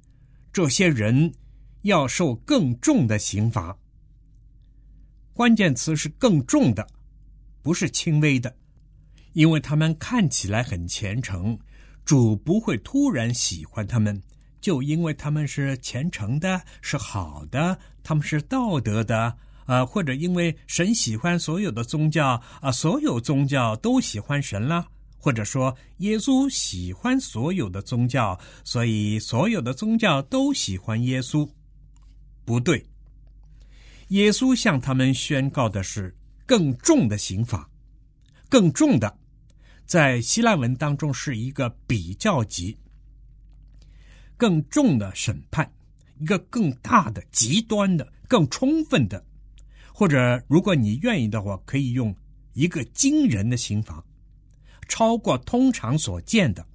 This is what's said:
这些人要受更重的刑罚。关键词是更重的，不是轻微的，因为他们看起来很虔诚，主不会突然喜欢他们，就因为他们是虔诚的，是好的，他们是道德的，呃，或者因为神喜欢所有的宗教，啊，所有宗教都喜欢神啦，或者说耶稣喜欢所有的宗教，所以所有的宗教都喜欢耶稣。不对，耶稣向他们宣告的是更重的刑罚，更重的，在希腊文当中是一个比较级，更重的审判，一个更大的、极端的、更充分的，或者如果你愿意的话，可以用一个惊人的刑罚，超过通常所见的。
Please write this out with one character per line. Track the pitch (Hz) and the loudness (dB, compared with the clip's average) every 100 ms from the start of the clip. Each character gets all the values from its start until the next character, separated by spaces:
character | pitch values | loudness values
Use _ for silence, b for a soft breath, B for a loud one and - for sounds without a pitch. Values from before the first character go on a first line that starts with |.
| - b b b b | -20 b b b b
这 | - 151 | -2 0
些 | - 180 | 2 2
人 | 120 107 131 165 - - - - - | 2 2 2 2 -2 -18 -20 -20 -6
要 | 202 180 131 | 0 2 2
受 | - 165 117 | 0 -2 -2
更 | - 277 135 120 | 0 2 2 0
重 | - 262 113 | 2 2 2
的 | 107 | 0
刑 | - 98 113 | -2 -2 0
罚。 | 107 85 - _ _ - - _ - - - - - - - - - - | -2 -6 -10 _ _ -20 -20 _ -20 -20 -20 -20 -20 -20 -20 -20 -20 -10
关 | - 240 214 | 0 4 4
键 | 180 | 4
词 | 123 - 151 | 2 -2 -2
是 | 147 | -4
更 | - 247 160 123 | 0 2 2 2
重 | 294 165 107 | 2 2 0
的， | - - - - - - - - | -6 -14 -20 -20 -20 -20 -20 -8
不 | 139 | -4
是 | 175 151 | -2 -2
轻 | - 170 151 | -2 0 2
微 | 151 131 | 2 0
的， | 123 - _ - - - - b b | -2 -12 _ -20 -20 -20 -20 b b
因 | 165 160 | 4 4
为 | 156 | 4
他 | - 151 | 0 0
们 | 160 165 | 2 0
看 | - 240 156 | -2 0 2
起 | - 98 | 0 -2
来 | 107 | -2
很 | 123 90 87 | -2 -6 -6
虔 | - 98 113 | -6 -6 -6
诚， | - 92 101 113 b b b b | -6 -4 -4 -6 b b b b
主 | - 143 113 104 | 2 4 4 2
不 | - 214 | 0 -2
会 | 214 123 | 0 -4
突 | - 277 285 | -2 0 0
然 | 143 113 | 0 -2
喜 | 120 - 82 | -2 -4 -6
欢 | 78 - 104 | -10 -8 -4
他 | 120 | 0
们， | 104 101 - b b b | 0 -2 -10 b b b
就 | 208 135 | -4 -2
因 | 143 156 | 0 -2
为 | 165 | -2
他 | 143 151 | -4 -4
们 | 151 143 | -4 -4
是 | - 139 127 | -4 -4 -4
虔 | - 123 175 | -8 -6 -6
诚 | - 104 143 | -6 -4 -4
的， | 185 185 - B | -2 -4 -6 B
是 | - 147 | -6 -6
好 | - 98 78 76 76 | -6 -8 -8 -10 -8
的， | 127 170 185 b b | -2 -2 -4 b b
他 | - | -4
们 | 151 | -2
是 | - 151 | -2 -4
道 | - 262 233 151 | -2 -2 -2 -2
德 | 110 107 | -2 -2
的， | 110 110 117 - b b b | 0 0 -2 -6 b b b
呃， | 127 131 | 0 0
或 | 208 | -2
者 | 151 | -2
因 | 131 180 | -2 -2
为 | 175 170 156 b | 0 0 -2 b
神 | - 180 | -2 0
喜 | 226 - 107 | 0 0 -2
欢 | 175 175 | -2 -2
所 | 156 170 | -2 -4
有 | 190 | -4
的 | 113 | -4
宗 | 117 156 156 | -4 0 0
教， | 160 139 117 B B | 2 2 0 B B
啊， | 135 | -4
所 | 123 156 269 | 0 0 0
有 | 294 120 | 0 -2
宗 | 135 139 139 | 0 0 0
教 | 139 117 107 | 0 0 -2
都 | 226 254 | 0 0
喜 | - 107 | 0 -4
欢 | - 143 | -4 -4
神 | 139 101 127 | -4 -4 -2
啦， | 170 170 - - - | -2 -4 -12 -20 -6
或 | 120 | -2
者 | 110 101 | -2 -2
说 | 135 131 123 b b | -2 -2 -4 b b
耶 | 202 214 | -2 -2
稣 | 277 262 277 | 2 2 2
喜 | - - 90 90 | -2 -6 -6 -8
欢 | 92 240 262 | -6 -2 -2
所 | - 110 147 | -2 -4 -2
有 | 185 104 | -2 -4
的 | 95 | -6
宗 | - 120 123 | -6 -2 0
教， | 135 107 90 B B - | 0 -2 -4 B B -6
所 | 123 117 | -2 0
以 | 107 104 107 | 0 0 -2
所 | - 113 202 | -2 0 0
有 | 208 | 0
的 | 120 | -4
宗 | 139 214 226 | -4 -2 2
教 | 208 139 | 2 0
都 | 139 262 277 | 0 -2 0
喜 | - - 92 | -2 -4 -6
欢 | - 110 | -4 -2
耶 | 123 131 | -2 -2
稣。 | 127 151 147 - - - - - - - - - | -2 -2 -2 -6 -20 -20 -20 -20 -20 -20 -20 -14
不 | - 120 | -4 -2
对， | 123 143 - - - - - - - - b b b b b | 0 -2 -4 -20 -20 -20 -20 -20 -20 -20 b b b b b
耶 | 196 208 | 4 4
稣 | 202 262 247 | 4 2 2
向 | 214 135 | 2 0
他 | 135 | 0
们 | 131 131 | 2 2
宣 | 127 - 139 135 | 2 0 -2 0
告 | 147 113 | 0 0
的 | 98 | -2
是 | 92 107 92 - - - - | -6 -6 -8 -12 -20 -10 0
更 | 233 147 123 | 2 2 0
重 | - 302 117 | 2 4 2
的 | 104 | 0
刑 | - 95 117 | -4 -4 -4
罚， | 98 - - - - _ _ _ b b | -6 -8 -20 -20 -20 _ _ _ b b
更 | 254 170 | 4 4
重 | - 302 185 | 4 4 4
的， | 101 - - - - b b b b | 0 -6 -20 -20 -20 b b b b
在 | 170 139 123 | 2 4 2
希 | 117 226 | 0 0
腊 | 233 175 | 2 2
文 | 120 127 | 0 0
当 | 147 139 | -2 -2
中 | 151 | -2
是 | 123 151 110 | -4 -6 -6
一 | 123 | -6
个 | 139 120 - - | -4 -4 -4 -4
比 | 113 85 95 | -2 -4 -4
较 | 220 151 | 0 0
级， | - - 90 - - - - - - - - - - - b b b b b b | -2 -4 -8 -10 -18 -20 -20 -20 -20 -20 -20 -20 -20 -20 b b b b b b
更 | 226 160 - | 2 2 0
重 | 302 262 123 | 2 4 2
的 | 98 | -2
审 | - - - - | -6 -4 -6 -6
判， | - - - - - b b | -4 -4 -8 -20 -20 b b
一 | 156 | -2
个 | 202 | -2
更 | - 240 170 123 | -2 -2 0 -2
大 | - 233 131 | 2 2 2
的、 | 107 - | -4 -4
极 | - 113 196 | 0 2 0
端 | 220 208 196 170 | 0 0 2 0
的、 | - - - | -2 -12 0
更 | 220 147 | 2 2
充 | - 262 320 302 | 0 0 0 0
分 | 208 101 | 0 0
的， | 95 - - - - b b b | -4 -14 -20 -20 -20 b b b
或 | - 196 | 0 2
者 | 135 123 123 - | 4 2 0 2
如 | 156 | 2
果 | 208 | 4
你 | 156 104 120 | 2 2 0
愿 | 240 190 | 0 0
意 | 107 | 0
的 | 110 | -2
话， | 101 95 - | -4 -8 -6
可 | 139 | -4
以 | 131 | -2
用 | 123 110 95 - - - | -2 -4 -6 -14 -20 -12
一 | 135 170 | -2 -2
个 | 165 - | -2 -6
惊 | - 277 302 262 | 0 2 4 2
人 | 98 110 | 2 0
的 | 123 | -2
刑 | - 107 | -2 -4
罚， | 107 78 - - - - - b b b - | -6 -10 -18 -20 -20 -20 -20 b b b -8
超 | - 226 233 | 0 2 2
过 | 202 127 | 0 -2
通 | - 247 262 | 0 2 2
常 | - 110 151 | 2 0 -2
所 | - 87 | -2 -6
见 | - 226 143 | 0 2 2
的。 | 85 - | 0 -8